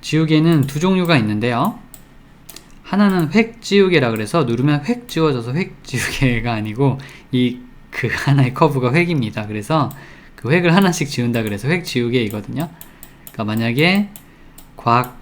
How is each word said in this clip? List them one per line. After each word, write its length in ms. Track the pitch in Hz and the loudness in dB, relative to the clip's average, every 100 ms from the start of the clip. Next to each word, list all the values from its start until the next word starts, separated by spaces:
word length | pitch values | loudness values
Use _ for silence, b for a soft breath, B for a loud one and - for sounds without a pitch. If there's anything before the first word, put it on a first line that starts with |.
지우개는 640 | - 156 160 156 160 160 131 | -2 0 2 4 4 4 2
두 120 | 147 | 0
종류가 380 | 185 190 170 156 | 0 2 2 2
있는데요. 640 | 107 104 117 120 175 - - - - - - - - B B B | 2 0 -2 0 -2 -4 -18 -20 -20 -20 -20 -20 -20 B B B
하나는 480 | - 196 208 185 151 | -4 2 2 2 2
획 280 | 214 226 - | 2 0 -4
지우개라 500 | - 202 190 170 123 | 0 4 4 4 2
그래서 320 | 110 107 170 | 0 0 0
누르면 420 | 123 117 139 147 139 | 0 2 2 0 -2
획 220 | 240 - | -6 -4
지워져서 460 | 165 160 131 113 | -2 0 0 -4
획 300 | 139 185 - | -4 -6 -8
지우개가 720 | - 123 - - 131 117 117 | -8 -6 -4 0 0 0 -2
아니고 460 | 113 107 107 139 127 B B B | -4 -6 -2 0 -2 B B B
이 300 | 127 123 123 - - - | 0 0 -2 -14 -20 -14
그 200 | - 113 | -6 -6
하나의 420 | - - 143 131 | -2 2 2 2
커브가 380 | - 160 135 123 | 2 2 2 0
획입니다. 560 | 151 175 160 110 107 104 | 0 0 -2 -2 -6 -8
그래서 420 | 107 101 156 131 B B B B - | -8 -2 -2 -2 B B B B -12
그 160 | 117 | -2
획을 240 | 170 175 175 | 2 4 4
하나씩 320 | 190 165 143 | 4 2 -4
지운다 360 | - 120 117 | -2 -2 0
그래서 260 | 110 101 127 | -2 -4 -2
획 160 | 175 160 | -4 -2
지우개이거든요. 840 | 127 120 123 107 107 104 120 165 B B B B B - | -2 0 0 -2 -4 -8 -6 -8 B B B B B -18
그러니까 120 | - 107 | -8 -4
만약에 640 | 110 113 120 165 196 202 - B B B - - - | -2 -2 2 2 2 -2 -8 B B B -20 -20 -6
곽 420 | 117 120 123 - | 2 2 0 -10